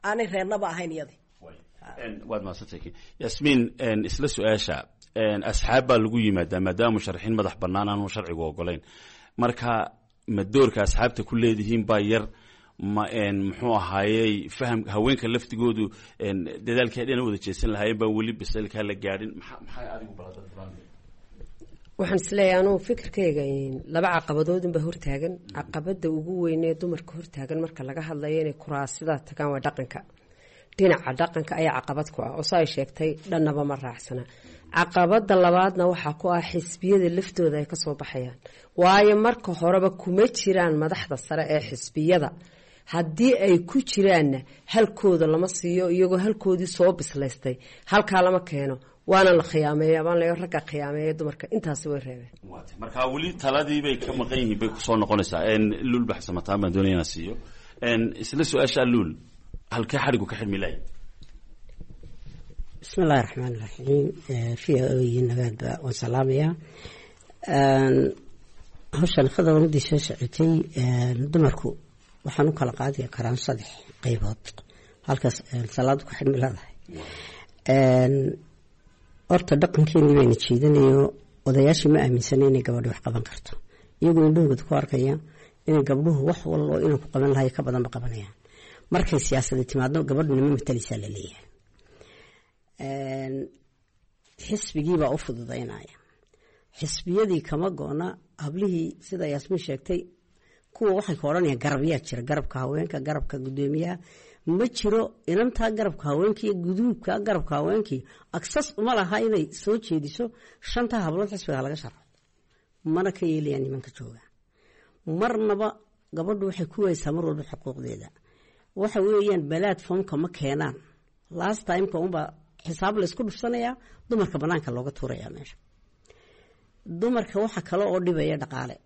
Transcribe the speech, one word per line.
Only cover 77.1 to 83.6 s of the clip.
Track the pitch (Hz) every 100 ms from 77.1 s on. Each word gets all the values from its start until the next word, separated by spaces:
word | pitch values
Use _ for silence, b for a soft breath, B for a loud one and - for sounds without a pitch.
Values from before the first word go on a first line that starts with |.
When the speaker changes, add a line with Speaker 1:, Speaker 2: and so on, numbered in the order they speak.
| B B B B -
Speaker 4:
Een, | - 135 131 127 127 139 135 - - _ _ _ _ _ - - -
horta | 175 - 143
dhaqankeennii | 175 - 156 170 147 143
bayna | 127 113
jiidanayo, | - 120 147 147 135 135 139 - - _ -
odayaashii | 135 139 160 160
ma | 151
aaminsana | 135 123 - 135 139
inay | 131
gabadhu | 120 120 120
wax | 113
qaban | - 117
karto. | - - - -